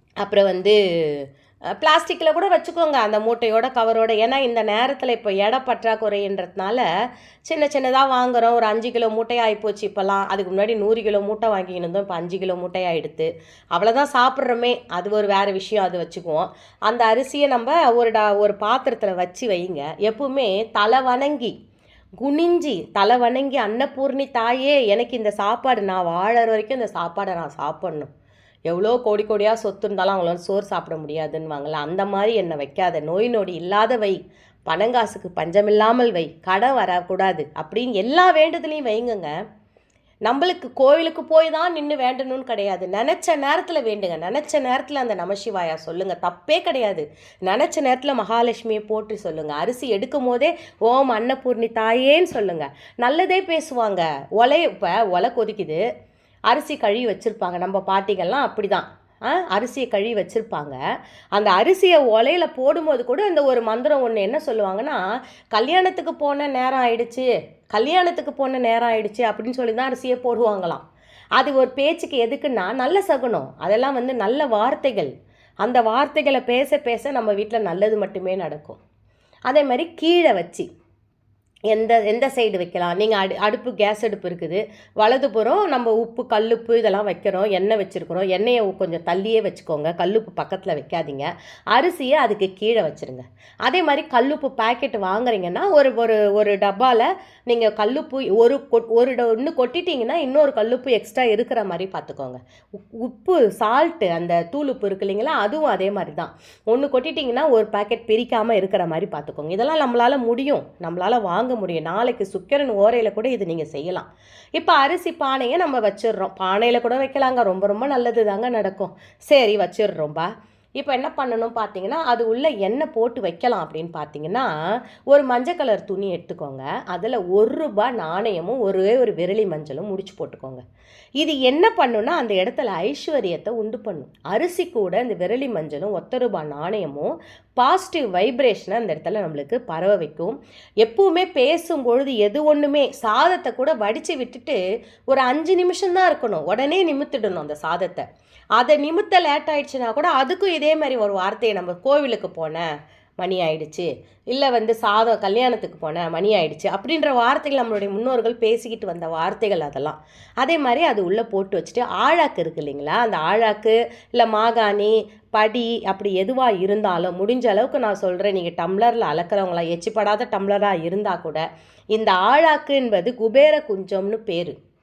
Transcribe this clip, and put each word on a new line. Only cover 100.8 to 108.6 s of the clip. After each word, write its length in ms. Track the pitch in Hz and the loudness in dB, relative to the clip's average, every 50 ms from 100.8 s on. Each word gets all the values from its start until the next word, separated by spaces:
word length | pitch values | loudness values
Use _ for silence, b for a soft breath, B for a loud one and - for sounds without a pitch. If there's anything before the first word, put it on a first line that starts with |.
| 247 277 | 0 0
எக்ஸ்ட்ரா 340 | 240 208 - - - 262 254 | 0 0 0 -2 -2 0 2
இருக்கிற 400 | 240 214 208 247 247 - 233 208 | 2 2 2 0 0 -2 -2 -2
மாதிரி 280 | 190 175 170 185 190 | -2 -4 -6 -6 -8
பார்த்துக்கோங்க. 440 | - 160 - - 143 - 139 127 127 123 b b b b b b | -8 -10 -10 -10 -12 -10 -10 -10 -12 -14 b b b b b b
உப்-, 180 | - 190 - _ | -20 -20 -18 _
உப்பு, 640 | - 226 226 247 - - _ - 370 330 247 214 - - | -12 -10 -10 -10 -10 -6 _ 2 4 4 4 4 2 0
சால்ட்டு, 480 | 233 208 233 269 320 339 339 - 208 180 | 0 2 2 4 2 2 0 -2 -2 -2
அந்த 360 | 170 165 175 170 170 170 170 | 0 -2 -2 0 0 0 0
தூள் 260 | 170 - 285 302 277 | -2 -4 -4 -4 -4
உப்பு 180 | 254 - 214 196 | -4 -4 -4 -6
இருக்கு 180 | 190 190 208 | -4 -4 -4
இல்லைங்களா, 180 | 196 190 208 226 | -4 -4 -2 -2
அதுவும் 460 | 302 320 247 202 208 247 311 311 277 | -2 0 0 0 -2 0 0 0 0
அதே 220 | 208 180 190 196 | 0 0 0 -2
மாதிரி 240 | 202 196 170 160 147 | -2 -4 -6 -6 -6
தான். 200 | 160 165 - B B B B B B _ | -8 -10 -10 B B B B B B _
ஒண்ணு 200 | 214 226 254 277 277 262 | 0 2 2 2 0 0
கொட்டிட்டீங்கன்னா, 560 | 254 247 320 277 320 285 254 233 254 302 311 | 0 -2 -2 -4 -4 -4 -2 0 0 2 4
ஒரு 160 | 254 220 214 | 4 4 4
பாக்கெட் 380 | 214 214 202 208 208 233 226 - - | 2 0 -4 -4 -4 -6 -10 -2 0
பிரிக்காம 440 | 214 220 247 240 262 226 214 226 | 0 0 0 0 0 0 0 2
இருக்கிற 340 | 226 196 | 2 2